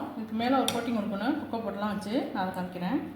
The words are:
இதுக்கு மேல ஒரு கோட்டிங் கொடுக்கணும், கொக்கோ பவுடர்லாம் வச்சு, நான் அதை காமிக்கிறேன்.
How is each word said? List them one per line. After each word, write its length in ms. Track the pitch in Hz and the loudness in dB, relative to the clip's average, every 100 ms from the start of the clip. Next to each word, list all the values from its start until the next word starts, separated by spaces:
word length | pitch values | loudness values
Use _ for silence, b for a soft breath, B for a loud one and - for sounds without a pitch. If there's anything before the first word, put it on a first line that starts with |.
| - - | 0 -6
இதுக்கு 220 | 220 220 | -4 0
மேல 180 | 240 269 | 4 4
ஒரு 80 | - | 4
கோட்டிங் 240 | 240 - 220 | 2 2 0
கொடுக்கணும், 380 | 196 196 233 311 | 0 0 2 0
கொக்கோ 160 | - 226 | 0 -2
பவுடர்லாம் 340 | 202 202 208 202 | -2 -2 -2 -2
வச்சு, 200 | 208 254 - | 0 0 0
நான் 120 | 220 | 0
அதை 100 | 185 185 | 0 -2
காமிக்கிறேன். 420 | 180 175 180 285 - | -4 -2 0 0 -2